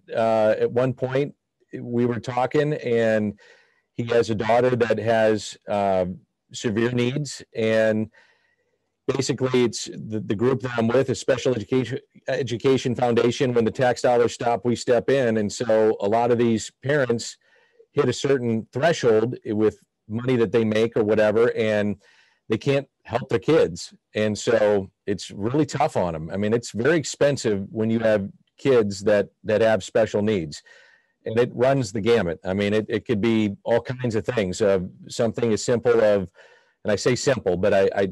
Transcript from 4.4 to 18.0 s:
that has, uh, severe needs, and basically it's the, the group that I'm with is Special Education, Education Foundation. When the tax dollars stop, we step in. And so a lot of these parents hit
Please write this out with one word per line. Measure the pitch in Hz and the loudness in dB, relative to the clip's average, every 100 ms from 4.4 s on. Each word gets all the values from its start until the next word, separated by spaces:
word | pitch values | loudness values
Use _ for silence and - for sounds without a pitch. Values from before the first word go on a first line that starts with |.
| 110 120 127 123 | 0 2 2 2
that | 117 107 | 0 0
has, | 110 113 110 107 - - - | 0 2 2 2 -4 -14 -6
uh, | 104 101 95 90 90 _ _ _ | -2 0 2 0 -6 _ _ _
severe | 123 123 107 117 | -8 -4 0 0
needs, | 123 123 143 143 - - | 0 -2 -2 -8 -12 -14
and | - 113 110 110 107 107 _ _ _ _ _ _ _ _ _ - | -4 0 2 2 0 -4 _ _ _ _ _ _ _ _ _ -6
basically | 135 131 123 127 127 | -4 -2 -2 0 2
it's | 120 - - | 0 -2 -12
the, | - - 107 | -14 -10 -8
the | 101 | -6
group | 104 120 131 | -2 0 0
that | 127 117 | -4 -2
I'm | 113 | 0
with | 123 131 | 2 0
is | 110 | -2
Special | - 127 135 | -2 0 0
Education, | 120 104 131 110 131 _ - - | -2 -2 -2 -2 -8 _ -16 -8
Education | 131 120 117 139 127 135 | -6 -4 -2 2 2 0
Foundation. | 113 120 117 120 117 131 | -2 0 2 2 0 0
When | 120 | 2
the | 110 | 0
tax | 101 127 120 | 0 0 0
dollars | 127 120 117 | 2 2 2
stop, | - 120 117 | 0 -2 -2
we | 123 113 | -2 -2
step | - 117 101 | 0 0 2
in. | 135 120 110 | 0 2 0
And | 104 | -2
so | - 117 110 110 107 | -4 0 2 4 2
a | 101 | 0
lot | 113 120 | 0 2
of | 117 | 2
these | 120 110 - _ | 2 0 -4 _
parents | 131 147 127 117 - - _ _ _ _ - | -4 -2 0 -2 -6 -16 _ _ _ _ -10
hit | 139 | -2